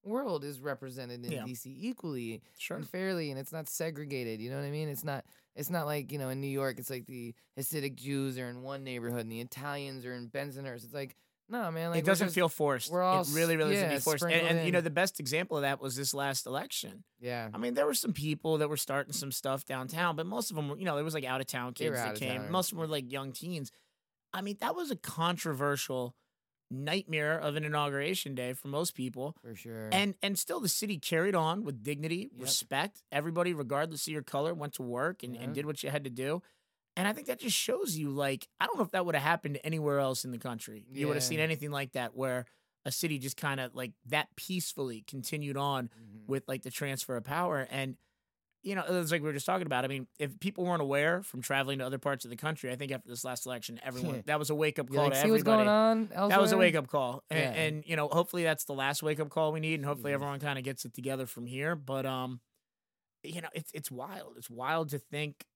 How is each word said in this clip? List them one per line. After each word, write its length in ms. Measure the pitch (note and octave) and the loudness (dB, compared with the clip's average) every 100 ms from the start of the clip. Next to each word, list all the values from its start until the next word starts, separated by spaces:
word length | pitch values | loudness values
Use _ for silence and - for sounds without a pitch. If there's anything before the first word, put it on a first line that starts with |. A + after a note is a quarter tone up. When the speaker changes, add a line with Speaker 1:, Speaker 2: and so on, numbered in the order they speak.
Speaker 1:
world 440 | G3 A#3 C4+ D#3+ C#3+ | -2 -2 0 -2 -4
is 160 | C3+ | -6
represented 640 | C#3+ C3 C3+ B2+ B2 A#2+ A#2+ | -4 -4 -6 -8 -8 -8 -6
in 60 | |
Speaker 2:
Yeah. 120 | C#3+ A#2 | -4 -6
Speaker 1:
D 80 | |
C 220 | B2 B2+ C3+ | -8 -12 -8
equally 600 | A3 B3 E3+ C3 A2+ A2+ _ - | -6 -6 -6 -4 -4 -8 _ -12
Speaker 2:
Sure. 200 | - E3+ | -8 -6
Speaker 1:
and 100 | D3+ | -6
fairly, 440 | F#3+ F#3+ F3+ D3+ | -2 0 0 -2
and 80 | C3+ | -4
it's 120 | C#3 | -6
not 160 | D#3+ D3 | -8 -6
segregated, 720 | - D#3+ D3 D3 C3+ A#2 A2 | -4 -4 -4 -4 -2 -2 -4
you 100 | A#2 | -4
know 60 | C3+ | -4
what 80 | C#3+ | -4
I 60 | |
mean? 160 | D3+ D#3 | -2 -4
It's 160 | C#3 | -4
not, 220 | D3+ C#3 - - _ - | -4 -4 -8 -20 _ -8
it's 140 | C#3+ | -2
not 160 | F3 D3 | -2 0
like, 260 | D3 C3 | -2 -2
you 40 | D3 | -4
know, 120 | C3 | -2
in 100 | C3 | -2
New 80 | C#3 | -2
York, 320 | C3+ C3+ A#2 | 0 0 -2
it's 100 | B2+ | -6
like 160 | B2+ A2+ | -8 -8
the 300 | B2+ A#2 A#2 _ - | -10 -10 -12 _ -6
Hasidic 380 | C3 D#3 C#3 B2+ | -4 -2 -4 -6
Jews 440 | C3 C#3 C3+ C3 | -4 0 0 -2
are 100 | B2 | -6
in 120 | B2 | -8
one 240 | C3 C#3 C3+ | -8 -8 -6
neighborhood 340 | B2 A#2 A#2+ | -4 -2 -2
and 100 | A2+ | -4
the 100 | A2+ | -6
Italians 640 | B2 C3+ C#3+ C#3+ C#3 C3+ B2 | -8 -6 -6 -4 -6 -8 -8
are 80 | |
in 160 | B2 A#2+ | -8 -6
Bensonhurst. 560 | C#3 C#3+ C3+ C3+ A#2+ A#2 | -6 -6 -6 -8 -8 -8
It's 80 | |
like, 240 | C#3+ C3+ - _ _ _ | -8 -8 -10 _ _ _
no, 200 | A#3+ F#3+ | -4 -2
man, 200 | E3 E3+ | -2 0
like, 100 | E3+ | 4
Speaker 2:
It 40 | D#3 | 4
Speaker 1:
we're 60 | |
Speaker 2:
doesn't 160 | F#3 F#3+ | 4 4
Speaker 1:
just, 80 | E3+ | 4
Speaker 2:
feel 120 | E3+ | 4
forced. 420 | - D3 B2+ - | 4 2 2 0
Speaker 1:
we're 120 | F3 | 2
all 200 | F#3 F#3 | 4 4
Speaker 2:
It 40 | D#3 | 4
really, 240 | D#3 E3 D#3+ | 4 4 6
really 140 | D3+ | 4
Speaker 1:
s-, 80 | D3+ | 4
Speaker 2:
doesn't 80 | F3 | 4
Speaker 1:
yeah, 40 | C#3+ | 4
Speaker 2:
be 40 | |
forced. 220 | D#3 D3 | 4 4
And, 80 | E3+ | 4
Speaker 1:
sprinkled 200 | E3 E3 E3+ | 4 6 4
Speaker 2:
and, 80 | E3 | 6
you 60 | |
know, 60 | F3 | 4
Speaker 1:
in. 60 | E3 | 4
Speaker 2:
the 40 | |
best 300 | D3+ F#3+ - | 2 2 0
example 380 | C3+ D#3 F#3 D#3 | -2 0 0 2
of 60 | |
that 180 | C#3 C#3 | 2 0
was 160 | C3+ B2+ | -2 -2
this 160 | C3+ | -2
last 320 | C#3 C#3 C3+ B2 | 0 0 0 -2
election. 580 | C3+ C#4 - G#2+ G2 - _ | -4 -4 -6 -6 -12 -20 _
Speaker 1:
Yeah. 300 | B2 A#2+ A2 | -6 -4 -4
Speaker 2:
I 40 | G#2 | -2
mean, 160 | B2 | 0
there 120 | B2 D4 | 2 2
were 80 | |
some 200 | B3+ - | 2 0
people 460 | D#3 D3+ D3+ D#3+ D#3 | 0 0 0 2 2
that 100 | D3+ | 2
were 80 | D3+ | 0
starting 340 | - C#3 C#3+ | 0 0 0
some 220 | C3 C#3 | -4 -4
stuff 320 | B2+ C3+ C3+ - | -2 0 -2 -2
downtown, 500 | C3+ C3 D#3+ F3 D#3 | -4 -2 0 0 0
but 100 | E3+ | -2
most 240 | A3+ A3 | -2 -2
of 80 | D#3+ | -2
'em 120 | C#3+ | -4
were, 80 | D3 | -2
you 80 | F3+ | 0
know, 120 | C#3+ | 0
it 60 | |
was, 100 | D#3 | 0
like, 120 | D#3 C3 | -2 -2
out-of-town 480 | C3 C3 C3 B2 A#2+ | -2 -2 -4 -4 -2
Speaker 1:
They 120 | B2+ | -2
were 60 | C3 | 0
Speaker 2:
kids 60 | A2 | -2
that 100 | G#2+ | -2
came. 140 | C3 | -2
Speaker 1:
out-of-towners. 220 | C3 - | -2 0
Speaker 2:
Most 180 | F3+ F3 | 0 0
of 60 | F3 | -2
'em 20 | |
were, 80 | D#3+ | -2
like, 240 | D3+ B2 | -2 -2
young 220 | C3+ C3+ | -6 -6
teens. 360 | B2 E3 E3+ C3+ _ _ _ _ _ _ | -8 -6 -6 -6 _ _ _ _ _ _
I 60 | F#3+ | -6
mean, 140 | G3+ G3+ | -4 -2
that 140 | A#3+ F4 | -2 -2
was 160 | D#4+ | -2
a 40 | G#3+ | -4
controversial 1200 | - - E3+ F3 E3 C3+ C#3+ C#3+ - B2+ B2 - _ _ _ _ _ | -6 0 2 2 -2 0 2 2 0 -2 -4 -8 _ _ _ _ _
nightmare 680 | B2+ C#3+ F#3+ E3+ D#3+ D3+ D#3+ | -6 0 0 0 0 2 2
of 160 | D3+ D3 | 0 0
an 80 | |
inauguration 720 | D3+ D3+ D3 C#3 D3 F#3 C#3+ C3 | 0 2 2 0 0 -2 -2 -4
day 180 | B2 | -4
for 140 | C3 C#3 | -4 -4
most 260 | C#3+ F3 | -2 -2
people. 420 | - B2+ B2 C#3 - | -2 -6 -4 -8 -8
Speaker 1:
For 140 | A#2 A2 | -14 -14
sure. 340 | A#2 A2+ A2 | -10 -8 2
Speaker 2:
And, 220 | F#3 G3+ F#3+ | 4 4 0
and 160 | G3 G3 | -2 -2
still 220 | - F4 | -2 0
the 100 | G3+ | 0
city 300 | - G#3+ F3 | 0 0 -2
carried 340 | - D#3+ F#3 F#3 | 2 2 4 4
on 280 | D#3+ F#3 | 2 0
with 180 | G#3+ B2+ | -4 -4
dignity, 460 | A2+ D3 D#3 E3+ B3 | -4 -4 -2 -2 -4
Speaker 1:
Yep. 80 | B2 | -6
Speaker 2:
respect. 600 | B2+ - - C3+ F#3+ - _ | 0 0 2 0 0 -4 _
Everybody, 420 | C#3+ D#3+ E3 F3 | -2 0 0 0
regardless 520 | D#3+ B2+ C#3+ E3 D#3 - | 0 -2 0 -2 -4 -4
of 60 | |
your 80 | D3+ | -4
color, 320 | C#3 C#3+ D#3 | -2 -2 0
went 200 | E3+ D3 | -2 -6
to 100 | - | -6
work 400 | B2 A#2+ D#3 F#3+ | -4 0 -2 -2
and, 120 | B2 A#2+ | -10 -6
and 120 | B2+ | -4
Speaker 1:
Yeah. 60 | |
Speaker 2:
did 120 | D3 D3 | -4 -4
what 160 | D3 | -4
you 80 | C#3 | -2
had 140 | D3 | -2
to 80 | C#3 | -4
do. 320 | A#2+ C3 E3+ - _ _ _ _ - | -4 -2 -2 -6 _ _ _ _ 0
And 120 | G3 | 0
I 60 | |
think 140 | A3+ C#4+ | 0 -4
that 120 | A#3+ | -2
just 160 | B3+ - | 0 2
shows 420 | - B3+ F4+ D#3+ | 2 0 0 0
you, 120 | C#3+ | 0
like, 380 | C#3 C#3 C3+ - _ | 2 2 0 -4 _
I 80 | - | 0
don't 100 | F#4+ | 2
know 60 | |
if 80 | F#3+ | 2
that 140 | F#3+ F3 | 2 2
would 100 | D3+ | 4
have 80 | |
happened 360 | C#3+ E3+ D3+ C#3+ | 4 2 2 -4
anywhere 360 | D3+ D#3+ D3 C#3 | -2 0 2 4
else 260 | C3+ B2+ C3 | 4 2 -2
in 60 | |
the 60 | A#2+ | -4
country. 480 | B2+ A2+ - G#2+ A#2 | -6 -6 -8 -14 -12
You 160 | C3+ D3 | -2 0
would 80 | D3 | 2
have 80 | |
Speaker 1:
Yeah. 60 | B2+ | 2
Speaker 2:
seen 100 | D#3 | 2
anything 320 | D#3+ D3+ D3 | 2 0 -2
like 220 | C#3+ C3+ | -2 -2
that 220 | C3 A#2+ A#2+ | -2 -2 -2
where 300 | C3 B2 A#2+ _ _ _ C#3 | 0 0 -4 _ _ _ -4
a 60 | |
city 260 | - E3+ C#3+ | -2 0 0
just 160 | C3+ - | -4 -2
kinda, 340 | D3 C3+ B2+ | -2 -2 -4
like, 200 | C3 B2 - A#2+ | -6 -8 -10 0
that 300 | D3+ - - | 0 0 -8
peacefully 680 | - F#3 - - C3 A2 G#2 | -4 -2 -2 -4 -4 -6 -10
continued 500 | C#3 - D#3 D3 C#3 | -8 -4 -4 -2 0
on 300 | C#3+ C#3 A#2 | 0 0 -2
Speaker 1:
Mm-hmm. 380 | A2+ A2+ G#2+ G#2+ | -10 -20 -16 -2
Speaker 2:
with, 200 | C3+ - | -2 0
like, 140 | C3 | -4
the 80 | B2+ | -4
transfer 440 | - C#3+ C3 - B2 | -4 -2 -2 -2 -4
of 80 | |
power. 360 | G#2+ D3+ F3 D3 C3 | 0 0 2 0 0
And, 260 | C#3 C3+ B2+ _ _ _ _ _ _ | -2 -4 -6 _ _ _ _ _ _
you 120 | F#3+ G3 | -4 -2
know, 80 | E3 | 2
it's 260 | F3+ D#3+ | 2 4
like 100 | E3 | 2
we 60 | D3+ | 2
were 60 | |
just 120 | C#3 D#3 | 0 2
talking 200 | F#3+ E3 | 2 2
about. 180 | B2+ C3 | 2 2
I 20 | |
mean, 200 | C3+ B2+ - | -2 -6 -4
if 200 | D3 - | -4 -2
people 240 | G3 F#3 F3+ | -4 0 0
weren't 160 | E3+ | 2
aware 420 | C#3+ C#3 D#3 F3+ | 4 4 4 2
from 180 | G3 B2+ | -2 -8
traveling 380 | - C#3 C3+ C#3 | 0 2 2 0
to 60 | B2+ | -2
other 120 | C3+ | -2
parts 260 | C#3+ C3+ A#2 | 0 -2 -4
of 60 | |
the 40 | A#2+ | -4
country, 340 | D3+ D#3 B2+ | -4 -2 -4
I 60 | B2+ | -4
think 160 | C#3 | -4
after 160 | C3 A#2 | -4 -6
this 160 | A#2+ | -8
last 220 | B2+ B2 B2+ | -6 -6 -6
election, 340 | B2 - A#2+ | -6 -8 -8
everyone, 380 | C3+ B2+ E3 C3 | -8 -4 -2 -4
Speaker 1:
<laughs> 40 | A#2+ | 0
Speaker 2:
that 120 | D3+ | 0
was 100 | D3 | 2
a 60 | D3+ | 2
wake-up 340 | D#3+ - C3 | 2 2 0
Speaker 1:
You're 60 | C#3 | 4
Speaker 2:
call 80 | C#3+ | 6
Speaker 1:
like, 80 | |
Speaker 2:
to 80 | C3+ | 6
Speaker 1:
"See 100 | D3+ | 6
what's 100 | A3 | 8
Speaker 2:
everybody. 160 | G3+ A3 G#3 | 8 8 8
Speaker 1:
going 20 | |
on 380 | G#3+ A3 A3 G#3+ | 8 8 4 2
Speaker 2:
That 120 | F3 | 2
was 100 | G3+ | 6
a 20 | F#3+ G#3+ G3+ | 8 8 8
Speaker 1:
elsewhere?" 40 | |
Speaker 2:
wake-up 280 | F3+ D#3 C3 | 8 6 2
call. 360 | D3 B2 C3+ _ | 0 0 -2 _
And, 100 | D#3 | 2
Speaker 1:
Yeah. 220 | D3+ A#2+ | 2 2
Speaker 2:
and, 220 | D#3 D3+ D3+ | 0 0 -2
you 80 | D#3+ | 0
know, 140 | D3 | 4
hopefully 340 | D#3 F3+ F3+ | 4 4 2
that's 220 | E3 D#3 - | 2 2 -2
the 80 | |
last 280 | C#3 C3+ C#3+ | 0 2 2
wake-up 260 | D#3 D3+ D3 | 2 0 0
call 240 | E3 D#3 | 2 2
we 80 | D#3 | 2
need, 140 | D#3+ D#3+ | 0 0
and 100 | C#3 | 0
hopefully 260 | C#3+ C#3+ | -2 0
Speaker 1:
Jesus. 40 | C#3 | 0
Speaker 2:
everyone 240 | C#3+ C#3 | 0 -2
kinda 200 | D3 C3+ | -2 -2
gets 220 | C3 C3 | -4 -6
it 100 | B2+ | -8
together 320 | - B2+ C3 B2+ | -6 -2 -2 -4
from 180 | - A#2+ | -6 -8
here. 300 | C3 D3+ E3 | -2 -2 -2
But, 280 | C3 C3+ C3 | -2 -2 0
um, 360 | C3 B2+ B2 _ _ _ _ _ _ _ _ | -2 -4 -6 _ _ _ _ _ _ _ _
you 160 | D3 E3+ | -10 -8
know, 100 | E3 | -6
it's, 180 | - - | -8 -8
it's 180 | E3 - | -10 -8
wild. 460 | B2 C#3+ G3 - A#2+ | -8 -8 -10 -12 -16
It's 120 | - | -14
wild 400 | A#2 B2+ E3 D#3 | -4 0 2 0
to 100 | C#3+ | -4
think 460 | - C#3+ D3+ - - | -4 -4 -4 -6 -20